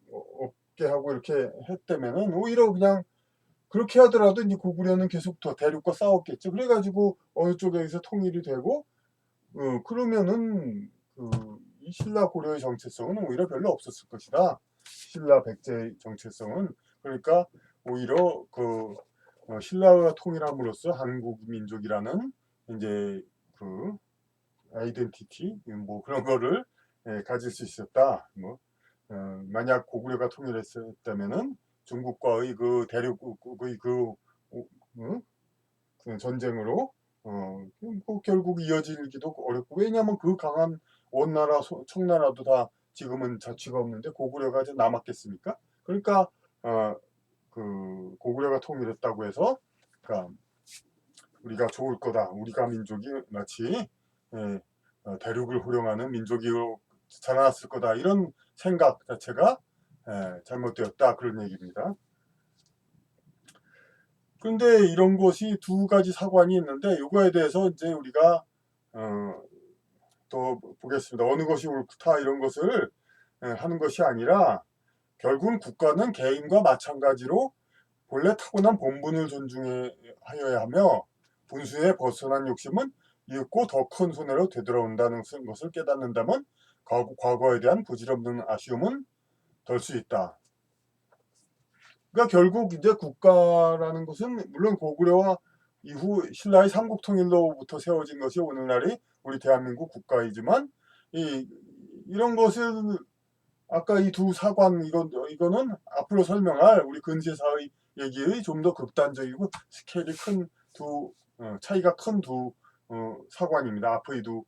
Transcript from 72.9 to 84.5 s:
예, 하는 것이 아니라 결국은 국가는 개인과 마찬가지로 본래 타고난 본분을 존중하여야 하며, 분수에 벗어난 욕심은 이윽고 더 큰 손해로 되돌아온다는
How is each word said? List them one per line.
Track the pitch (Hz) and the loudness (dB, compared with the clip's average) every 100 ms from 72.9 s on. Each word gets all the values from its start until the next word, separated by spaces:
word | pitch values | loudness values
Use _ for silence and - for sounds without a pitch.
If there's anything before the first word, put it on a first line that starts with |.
| - _ _ _ _ | -8 _ _ _ _
예, | 123 | -10
하는 | 117 170 165 | -6 -6 -4
것이 | 151 - | -2 0
아니라 | 147 117 123 196 156 104 - _ _ _ _ _ | 0 2 4 4 4 2 -6 _ _ _ _ _
결국은 | 127 135 208 220 | -2 0 0 -2
국가는 | 123 - 156 165 247 | -6 0 2 2 0
개인과 | - 131 139 151 202 | 0 -2 -2 2 6
마찬가지로 | 175 131 - 139 135 127 127 196 269 - _ _ _ _ _ | 6 4 0 0 2 2 0 0 0 -6 _ _ _ _ _
본래 | 135 175 208 | 0 0 0
타고난 | - 202 208 202 | -2 2 4 4
본분을 | 135 139 151 160 156 | 0 -4 -4 -2 -4
존중하여야 | 139 135 127 131 127 127 - 117 - - 147 135 110 | -6 -10 -8 -6 -6 -6 -10 -20 -20 -16 -6 -2 -2
하며, | 113 160 190 - - _ _ _ _ | 0 4 6 4 0 _ _ _ _
분수에 | 135 127 147 175 185 | -12 -10 0 2 2
벗어난 | 127 123 135 135 135 | -2 -4 -2 -2 -2
욕심은 | 120 139 208 269 - _ _ - | -6 -4 -4 -4 -8 _ _ -12
이윽고 | 135 131 226 240 | -8 -4 -2 0
더 | 135 131 | -2 -4
큰 | - 175 | -2 -4
손해로 | 156 143 135 | -4 -4 0
되돌아온다는 | 185 | 0